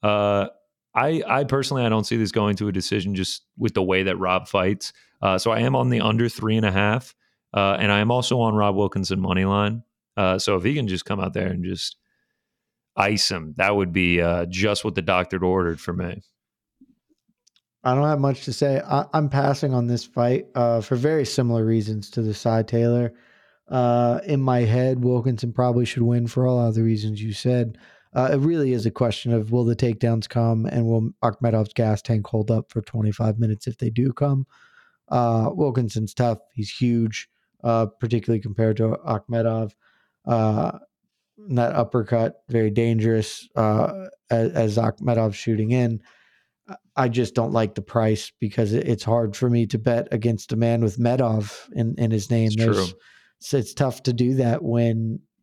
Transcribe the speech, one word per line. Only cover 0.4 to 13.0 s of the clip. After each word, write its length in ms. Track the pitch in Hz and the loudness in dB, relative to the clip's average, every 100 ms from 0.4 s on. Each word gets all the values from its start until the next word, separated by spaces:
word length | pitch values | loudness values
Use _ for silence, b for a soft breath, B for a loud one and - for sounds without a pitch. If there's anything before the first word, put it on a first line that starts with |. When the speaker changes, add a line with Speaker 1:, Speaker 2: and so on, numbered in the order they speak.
| 98 - _ _ _ 113 | 0 -6 _ _ _ 0
Speaker 1:
I, 280 | 139 160 - | 0 0 0
I 160 | 131 | -2
personally, 400 | 135 135 131 135 | 0 -2 -2 0
I 60 | 120 | 0
don't 160 | 110 104 | 0 0
see 120 | 117 | -2
this 140 | 104 | 0
going 240 | 110 104 98 | 0 0 0
to 120 | 104 | -2
a 20 | |
decision 440 | 95 - 104 92 95 | -2 -2 -2 -2 -4
just 280 | 92 - _ - | -4 -6 _ -6
with 160 | 113 | -4
the 100 | 101 | 0
way 200 | 92 92 | 0 2
that 120 | 95 92 | 0 -2
Rob 300 | 92 92 - | 0 0 0
fights. 460 | 98 92 101 - - b b | 0 0 -2 -6 -16 b b
Uh, 160 | 98 95 | 0 0
so 140 | 113 | 0
I 80 | 113 | 0
am 120 | 123 | 2
on 160 | 131 123 | 0 0
the 120 | 120 | 0
under 260 | 110 113 117 | 0 0 0
three 300 | - 110 110 | -2 -2 0
and 80 | 107 | 2
a 60 | |
half, 440 | 95 104 120 - - _ _ _ | 2 2 0 -4 -20 _ _ _
uh, 240 | 104 98 98 | 0 2 2
and 140 | 104 | 2
I 60 | 104 | 2
am 120 | 107 | 2
also 300 | 123 120 117 | 0 0 0
on 140 | 113 107 | 2 2
Rob 200 | 104 98 | 2 2
Wilkinson 460 | 98 98 92 95 | 0 -2 -4 -2
money 240 | 92 92 95 | 0 0 2
line. 380 | 101 104 113 - _ _ - | 2 0 -4 -10 _ _ -2
Uh, 200 | 95 92 | 0 0
so 200 | - 95 | 0 0
if 60 | |
he 120 | 101 147 | 0 -2
can 120 | 101 | -2
just 180 | 92 - | -4 -6
come 160 | 98 | -6
out 120 | 95 | -4
there 140 | - 95 | -4 -4
and 160 | 92 | -4
just 320 | 90 - - - _ _ _ _ _ _ _ _ _ | -6 -6 -10 -12 _ _ _ _ _ _ _ _ _
ice 340 | - | -2